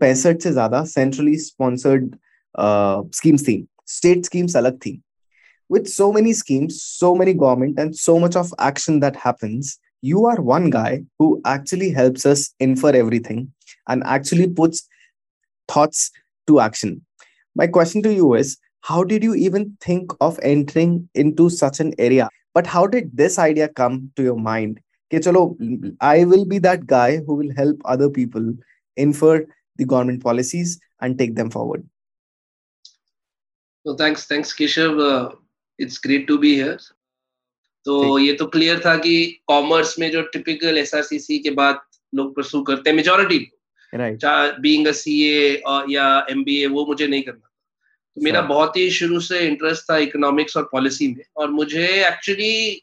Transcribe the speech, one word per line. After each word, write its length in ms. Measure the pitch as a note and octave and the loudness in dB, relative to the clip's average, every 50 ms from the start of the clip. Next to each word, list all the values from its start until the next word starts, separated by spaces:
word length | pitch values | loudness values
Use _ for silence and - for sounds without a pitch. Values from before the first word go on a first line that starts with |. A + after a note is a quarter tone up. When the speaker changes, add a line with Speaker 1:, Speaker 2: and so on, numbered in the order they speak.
Speaker 1:
पैंसठ 420 | D3 C3 C3 C3 - F3 E3+ E3 - | 2 2 2 2 2 2 2 2 0
से 100 | F3+ D3 | -2 0
ज्यादा 320 | B2+ A2+ A2 B2 C3+ D#3 | 0 0 0 0 -2 -2
centrally 520 | D#3+ - C#3+ C3 C3+ C3+ C3+ D3 C#3+ D#3 D#3 - | -2 -2 0 0 0 0 0 0 2 2 0 -2
sponsored, 680 | - - - C3 B2+ B2 B2+ - C#3 C3+ C3+ B2+ C3 - - _ _ _ _ _ _ - - | -8 -8 -4 -2 -2 -2 0 2 2 2 2 0 -2 -8 -12 _ _ _ _ _ _ -6 -2
uh, 440 | G#2 G#2 G#2 G#2 G2+ G2+ G2 G#2 G2 E2+ - - | 0 2 2 2 2 0 0 -2 -4 -8 -8 0
schemes 240 | - E3 D3+ C#3 C#3+ C3 | 2 4 4 4 2 0
थी। 180 | A2 - - - _ _ _ | -2 -2 -4 -10 _ _ _
स्टेट 380 | - - - - F3 F3+ F3+ F3 | -16 -6 0 2 4 4 2 0
स्कीम्स 320 | - - F3 F3+ F3 F3 | -2 -4 -4 -2 0 0
अलग 220 | B2+ A#2 C3 C3 - | 0 0 0 -2 -4
थी। 220 | - G2+ - - _ _ _ _ _ _ _ _ _ _ _ _ _ - F3+ | -8 -12 -12 -12 _ _ _ _ _ _ _ _ _ _ _ _ _ -2 -2
With 160 | G#3+ G#3+ - - | -2 0 -2 -2
so 160 | - G3 G3+ G#3 | 0 2 2 4
many 180 | G#3+ A3 A3+ A3 - | 4 4 2 2 0
schemes, 360 | - - C3+ C3+ C#3+ E3 - - - - - - F3 | -2 -2 0 0 0 -2 -4 -8 -14 -14 -4 0 2
so 100 | F3+ F3+ F3+ | 2 4 4
many 140 | F#3 F#3+ F#3 - C#3+ | 4 2 2 4 4
government 380 | C3 B2 B2 C3 C#3+ C#3+ D3 D3+ | 4 4 2 0 -2 -2 -2 -4
and 120 | D#3 E3 - | -4 -6 -2
so 160 | - - E3 E3+ E3+ | 2 2 4 4 4
much 120 | F3 F3 F#3 | 2 2 0
of 120 | F3 F3 - - - | -2 -2 -4 -2 -2
action 340 | C#3 C#3+ - - - D#3 D3 C#3+ | -2 -2 -2 -2 0 2 2 2
that 120 | C#3 C3+ - - | 2 0 -2 -2
happens, 480 | B2 A#2+ - A2+ G#2 A2 B2+ C#3 C#3 - - _ _ _ _ - C3+ | -4 -2 -2 -6 -6 -6 -6 -8 -10 -12 -16 _ _ _ _ -4 -2
you 160 | E3 G3+ A3+ A#3 | 0 2 2 2
are 60 | A#3 F#3+ C#3 A#2+ | 2 0 0 2
one 180 | C3 D#3+ F3+ D3+ | 2 2 2 2
guy 200 | B2+ A2+ A2 A2+ C3 C#3 C3+ - _ - | 0 0 0 -2 -4 -4 -8 -10 _ 0
who 100 | D#3 D#3+ - - - B2 C3+ | 2 2 2 0 -2 -4 -4
actually 380 | C#3 C#3 - F#3+ F3+ F#3+ F#3 C#3+ | -4 -4 -6 -6 -4 -2 -2 0
helps 300 | C#3 B2+ C3 B2+ B2+ - C#3 C#3+ | 2 2 2 2 2 2 2 2
us 120 | C#3+ - - - - C3+ | 2 0 -4 -6 -2 0
infer 260 | C3 C3 C3 D#3 D3 C3+ B2+ | 0 2 2 2 4 4 4
everything 400 | A#2 A2+ A#2 A#2 A#2 - A2 A#2 C3 C#3+ - _ _ - - _ _ - | 4 2 0 -2 -2 -4 -8 -8 -10 -12 -16 _ _ -20 -20 _ _ -6
and 180 | B2+ B2+ - - C3 | -4 -4 -2 -2 -2
actually 320 | C#3 C#3 - F3+ E3+ F#3 F3+ F3 D#3 | -4 -2 0 0 2 2 2 2 2
puts 220 | E3 E3 E3 - - _ _ _ _ _ _ _ _ _ _ _ _ _ _ _ _ - | 0 0 0 -4 -10 _ _ _ _ _ _ _ _ _ _ _ _ _ _ _ _ -4
thoughts 420 | - D3 D3+ D#3 - - - - - _ _ _ _ _ _ | 0 2 2 2 0 -4 -6 -6 -8 _ _ _ _ _ _
to 140 | - D3+ C#3 | 4 4 4
action। 340 | A2+ A2 - - - G2+ F2 - - _ _ _ _ _ _ _ _ _ _ - D#3 | 4 2 -2 -4 -6 -8 -8 -10 -14 _ _ _ _ _ _ _ _ _ _ -2 -2
My 40 | F3 F3 F3+ | 2 4 2
question 240 | E3 E3+ - G#3+ G#3 | 2 2 0 0 0
to 100 | A3 G#3+ F#3+ | 0 2 4
you 160 | F3 C#3 A#2+ | 4 4 4
is, 220 | A2+ C#3 - - - _ _ _ _ - - | 4 2 -2 -6 -12 _ _ _ _ -10 -4
how 140 | D#3 E3+ F#3 | -2 -2 0
did 200 | F3+ G#3+ G#3+ G#3+ A3+ | 0 0 0 0 0
you 60 | G#3+ - E3+ | 0 0 0
even 300 | F#3+ F3 G3+ G#3+ G#3 G3+ - - | 0 0 -2 -4 -6 -8 -10 -4
think 260 | E3+ F3 F3+ F3+ F3 - - | -4 -2 -2 -4 -6 -4 -2
of 180 | C#3 D#3+ D#3+ - - | 0 0 0 0 0
entering 680 | C3+ C#3+ D3 C#3+ C#3+ - D#3+ E3 E3+ E3+ E3+ E3+ - - | 0 2 2 0 0 0 0 2 2 0 0 -4 -4 -2
into 340 | - C#3+ D#3 D3+ D#3+ E3 F3 | 0 0 2 4 4 4 2
such 300 | E3+ - D3+ C3+ C#3 - | 4 2 -2 -2 -2 -2
an 140 | D#3+ D#3+ - - | -4 -4 -2 0
area? 300 | B2 A#2+ B2+ C3 A#2+ G#2 - _ _ _ - | 2 2 4 2 2 0 -4 _ _ _ 0
But 120 | E3+ F3 | 0 0
how 200 | E3+ E3+ F3 F#3 | 2 2 2 2
did 300 | G3 A#3 B3 F#3 C#3 A#2+ B2+ D3 | 2 0 -2 -4 -4 0 2 2
this 160 | F#3 F3+ - | 2 2 2
idea 300 | E3+ D#3 D#3 D#3 D3+ D3 | 2 2 2 2 0 -2
come 300 | - - B2+ B2 C3 C3 C3 C3+ - | -2 -2 -2 -2 -2 -4 -8 -10 -6
to 60 | - C3 | -4 -2
your 160 | B2+ A#2+ A2+ A2 A2 | -2 -2 -2 -4 -4
mind? 320 | A2 A2 A2 G#2+ G#2+ - _ _ _ _ _ _ | -4 -4 -4 -6 -8 -10 _ _ _ _ _ _
कि 80 | D#3+ D#3+ | -4 0
चलो, 400 | D#3+ F#3 F3+ F#3 F3+ - - - A2+ A2+ B2 - F2+ G2 - - B2+ | 2 4 4 4 4 2 0 -6 -8 -6 -6 -6 -8 -10 -8 -2 2
I 200 | C#3+ D3+ E3 F3 | 4 6 6 6
will 200 | F3 F#3 G3 G3+ | 6 6 4 4
be 160 | F3+ G3 G3 | 2 0 2
that 200 | E3+ F3+ F3+ F3+ - - C#3 | 2 2 2 0 0 2 2
guy 280 | B2 B2 B2 D3 D#3+ | 4 4 4 2 0
who 220 | D3+ D3+ D3 C#3+ D3 | -4 -4 -4 -4 -4
will 120 | C#3+ C3 C#3 | -4 -4 -2
help 160 | C#3 D3 D3 - - G#2+ B2+ | 0 0 0 -2 -4 -4 0
other 180 | C3 C#3+ C#3+ C#3 C3 | 0 0 0 0 -2
people 340 | B2 A#2 - A2 A2+ A2+ A2+ A2+ - _ _ _ _ _ _ C3 | -4 -4 -4 -4 -4 -4 -6 -8 -12 _ _ _ _ _ _ 0
infer 380 | C#3+ D3 C#3+ C#3+ D#3 D#3 D#3+ D#3 D#3 - _ _ _ _ _ - | 0 0 2 2 4 4 4 2 0 -4 _ _ _ _ _ -6
the 60 | C#3 | -4
government 320 | B2+ C3+ B2 B2 B2+ B2 B2 | 0 0 0 0 0 -4 -4
policies 500 | - A#2+ A#2 B2 B2+ - - F3 F3 E3+ F3 - _ _ _ _ B2+ | -2 -2 0 0 -2 -4 -4 -6 -6 -6 -8 -10 _ _ _ _ -6
and 160 | B2+ B2+ C3 | -6 -4 -2
take 140 | B2+ A2+ A2+ | -2 -2 -2
them 140 | A#2 A2+ A2 | -4 -6 -6
forward। 320 | A2 A2+ A2+ - - - - - _ _ _ _ _ _ _ _ _ _ _ _ _ _ _ _ _ _ - - _ _ _ _ _ _ _ _ _ _ _ _ _ _ _ _ _ _ _ | -6 -6 -6 -6 -8 -8 -12 -16 _ _ _ _ _ _ _ _ _ _ _ _ _ _ _ _ _ _ -20 -20 _ _ _ _ _ _ _ _ _ _ _ _ _ _ _ _ _ _ _
Speaker 2:
तो 120 | D3 C3+ | -10 -6
thanks, 320 | C#3 D#3 D3+ D3+ - - - D3 | -2 -2 -2 -2 -4 -6 -6 -6
thanks 200 | D3 D3+ - - | -4 -4 -6 -4
केशव, 460 | - D3+ C#3 - E3 D#3+ D#3+ D3+ D3+ | -4 -2 -2 0 0 0 0 0 0
uh, 280 | D3 C#3+ C3+ B2+ B2 B2 - - _ _ _ _ _ _ _ - C#3 | 0 2 0 0 -2 -4 -8 -14 _ _ _ _ _ _ _ -10 -10
it's 140 | B2+ - - - | -10 -10 -8 -4
great 240 | C3 C#3 C#3 C#3 - | -2 -2 0 0 0
to 140 | D3 C#3+ D3 | 2 2 4
be 200 | D3 C#3+ C3+ C3+ | 4 2 2 0
here। 180 | D3 F3 - - - _ _ _ _ _ _ _ _ _ _ _ _ _ _ _ _ _ _ _ | -2 -6 -8 -12 -20 _ _ _ _ _ _ _ _ _ _ _ _ _ _ _ _ _ _ _
तो 340 | C#3+ C#3+ C#3+ C#3 C#3 C#3 C3+ | -2 0 2 2 2 4 4
Speaker 1:
ठीक। 80 | C#3 | 4
Speaker 2:
ये 60 | C#3+ C#3+ | 2 2
तो 120 | C#3+ D#3 | 0 -4
क्लियर 360 | C#3 - D#3+ D#3+ E3 E3+ E3+ - | -2 0 0 2 2 0 0 2
था 100 | E3+ E3 | 2 0
कि 460 | D#3 E3 E3+ E3+ E3 E3 E3+ - - _ | 2 2 2 2 2 0 -2 -4 -6 _
कॉमर्स 520 | - D3 D3 C#3+ D#3 E3 E3 D#3 D#3+ - E3 | 0 2 2 2 4 2 2 2 0 -2 -4
में 120 | E3 D#3+ | -4 -2
जो 120 | D#3 E3 D#3+ | -2 -4 -4
टिपिकल 560 | D#3+ - D3 C3+ E3 D#3+ D3+ E3+ E3 D#3 D3+ | -6 -8 -8 -6 -6 -6 -4 -2 0 0 0
एसआरसीसी 600 | C#3+ C3+ - D3+ C#3+ - D#3 D3 - - D3+ D3 | -2 -2 -2 -4 -4 -4 -6 -8 -6 -6 -6 -4
के 120 | C#3 D3+ | -4 -4
बाद 300 | C#3 C#3 C#3 C#3 C#3 - - _ _ _ _ _ - | -2 0 0 0 0 -2 -6 _ _ _ _ _ -6
लोग 220 | C3+ C3+ C3+ C3+ | -6 -6 -4 -6
परस्यू 260 | C#3+ C3+ - - C#3+ C#3 | -8 -8 -4 -4 -4 -2
करते 280 | C#3 C#3 C3+ - D#3 | -2 -4 -2 0 0
हैं, 60 | D#3 | 0
मेजोरिटी 560 | D#3 D3+ F3+ G#3 A3+ - F#3+ F3 C#3 A2+ - _ _ _ _ _ _ _ _ - | 2 2 2 2 2 2 2 0 -2 -2 -6 _ _ _ _ _ _ _ _ -10
Speaker 1:
राइट। 260 | A#2+ B2 A2+ G#2+ A2 | -8 -6 -6 -6 -4
Speaker 2:
चा-, 300 | D3 D3 D3 D3 D3 D3 | -2 0 0 2 0 0
being 360 | C#3+ C3+ C3+ D3+ D3+ D3+ D3+ | -2 -2 0 2 2 4 2
a 60 | D3+ C#3+ | 0 0
सीए 640 | D3 - D3+ D3 D3 D3+ D3+ D3 D3 C#3+ C#3+ C#3 | -2 -4 -2 0 0 2 2 2 2 2 2 0
और, 340 | C#3+ - C#3 C#3 C#3 C#3 C#3 | -2 -4 -4 -4 -4 -4 -4
या 360 | C#3 C#3 C#3 C3+ C3+ C#3 C#3+ C3+ | -2 0 2 2 2 2 0 -2
एमबीए, 360 | C3+ C#3 C3+ C#3+ C#3+ C#3+ C#3+ | -4 -4 -4 -2 -2 -2 -2
वो 200 | C#3 C#3 D3 D3 | -2 -2 -2 -4
मुझे 200 | D3 C#3+ C#3 D3+ | -4 -4 -4 -2
नहीं 160 | C#3+ C#3 C#3 C3+ | -2 -2 -4 -4
करना। 280 | B2+ A#2 A2+ _ _ _ _ _ _ _ _ _ _ _ _ _ _ _ | -6 -12 -18 _ _ _ _ _ _ _ _ _ _ _ _ _ _ _
तो 80 | - D3 | -6 -2
मेरा 180 | D#3 D#3+ F3 | -2 0 0
Speaker 1:
सही। 80 | E3 C#3+ | 0 0
Speaker 2:
बहुत 280 | C#3+ D3+ D#3 D#3 - | 0 0 0 0 0
ही 140 | F#3 F#3 F#3 | 0 -2 0
शुरू 300 | F3+ - F3 E3+ F3 E3+ | -2 -2 -2 -2 -2 -2
से 180 | E3+ - F3+ F3 | -4 -4 -4 -2
इंटरेस्ट 520 | E3+ D#3 D3 C#3+ D#3 D#3+ E3 D#3+ - - | -2 -2 -2 -2 -4 -4 -4 -4 -4 -2
था 60 | D#3+ | 0
इकोनॉमिक्स 600 | D#3 D3 C#3+ - D3 C#3+ C#3+ C#3+ D3+ D3+ D3+ - | 0 0 -2 -2 -2 0 0 0 0 -2 -2 -4
और 60 | D#3+ C#3+ | -6 -6
पॉलिसी 460 | - - B2+ C3 C3+ C3 - D3 C3+ | -4 -4 -2 -2 -2 -2 -2 -4 -4
में, 160 | B2 C3 - _ _ | -4 -6 -12 _ _
और 140 | D#3 D3+ D3 | -8 -6 -4
मुझे 540 | D3 D3+ D3+ D3 D3+ E3 E3+ F3+ F#3+ G3 F#3+ F3 | -2 -2 -4 -4 -4 -4 -2 0 0 0 0 0
actually 640 | F3 - - G3+ G3 G3 G#3+ A3 A3 A3 A3 G#3+ G3 - | -2 -2 -6 -6 -6 -4 -2 -2 -2 -2 -4 -6 -8 -10